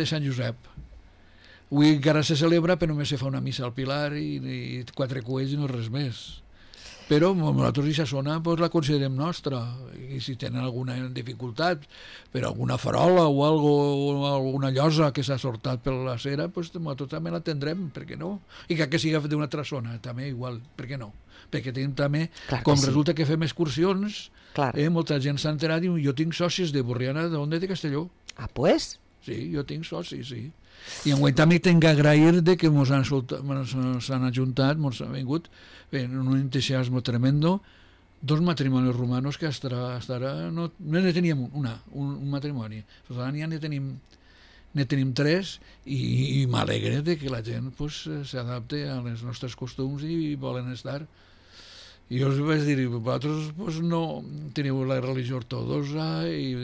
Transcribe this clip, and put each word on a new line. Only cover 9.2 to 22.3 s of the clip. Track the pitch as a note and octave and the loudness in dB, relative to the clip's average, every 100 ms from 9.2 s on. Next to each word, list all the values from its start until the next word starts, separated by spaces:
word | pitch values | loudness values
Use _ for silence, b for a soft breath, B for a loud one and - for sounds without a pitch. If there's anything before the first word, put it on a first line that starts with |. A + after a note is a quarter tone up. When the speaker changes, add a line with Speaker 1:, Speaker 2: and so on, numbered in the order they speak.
| D#3 E3+ D3 C3 A#2 B2 B2 - C3 | -2 -4 -4 -4 -6 -8 -12 -14 -10
Speaker 1:
I | C3+ | -8
si | B2+ B2 | -6 -6
tenen | A#2 B2 | -6 -4
alguna | B2+ B2 B2+ B2+ B2+ | -4 -4 -6 -6 -6
dificultat | B2+ A#2+ A2+ B2 A2+ E3+ E3 C#3+ B B B B | -8 -10 -8 -8 -2 0 -2 -6 B B B B
per | C3 | -4
alguna | G#2+ G#2 B2 B2 | -4 -2 -2 0
farola | - A2 D#3+ F3+ D#3+ | 0 4 6 8 6
o | C#3 | 6
algo, | D3 D#3 D3 D3 C#3+ C#3 C#3+ | 4 4 6 4 4 2 0
o | C#3+ C#3 | 0 0
alguna | C#3 C3+ C3+ C3+ | 0 0 0 0
llosa | C3 D3+ D#3 D3+ | 4 4 4 2
que | - | 2
s'ha | C3+ C3 | -2 -2
sortat | C3+ A2 C3 B2+ | -4 -4 -4 -4
per | C3+ | -2
la | C3 C3 A#2+ | -2 -2 -4
cera, | C#3 C#3+ E3+ | -4 -4 -4
pues, | F3+ E3 | -6 -8
nosaltres | F#3 D#3+ C#3 C#3 | -6 -6 -6 -6
també | D#3+ E3 | -6 -4
la | E3+ | -4
tindrem, | E3 D3 D3 F3 F3 | -4 -2 -2 -4 -6
per | - - | -8 -12
què | - | -8
no? | E3 G3+ - B B | -8 -8 -12 B B
I | D#3+ | 0
que, | E3+ | 2
que | D#3 | 2
siga | D#3 D#3 | 2 0
d'una | D3 D3+ D3 | 0 -2 -2
altra | D#3 | -4
zona, | C3+ C#3+ A#2 A#2 | -6 -6 -6 -8
també | B2+ A#2+ C#3 | -8 -8 -8
igual, | B2 B2+ A#2 B2 - | -6 -8 -10 -12 -14
per | B2 | -10
què | C#3 | -10
no? | G#2+ - - b b | -10 -16 -20 b b
Perquè | C#3+ B2 | -6 -4
tenim | B2+ C#3 | -4 -4
també, | C3+ C#3+ D3 E3 | 0 0 2 -2